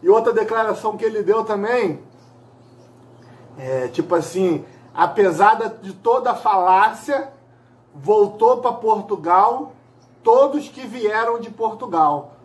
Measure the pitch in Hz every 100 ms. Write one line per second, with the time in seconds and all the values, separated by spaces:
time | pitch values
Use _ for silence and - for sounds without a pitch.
0 | 170 220 233 214 220 226 220 196 220 196
1 | 220 214 180 220 220 208 208 247 208 143
2 | - - _ _ _ _ _ _ - _
3 | - - - - - - 131 131 127 -
4 | - 175 160 185 185 156 - - - -
5 | 196 - 196 156 202 220 220 - 190 185
6 | 233 254 247 - 233 196 180 185 220 226
7 | - 269 - - _ _ _ _ _ 147
8 | 139 214 202 - 226 254 240 202 220 214
9 | 196 196 160 180 214 254 294 - _ _
10 | _ _ 226 240 285 294 - - 247 247
11 | 208 214 233 233 233 226 220 220 247 170
12 | 151 147 - -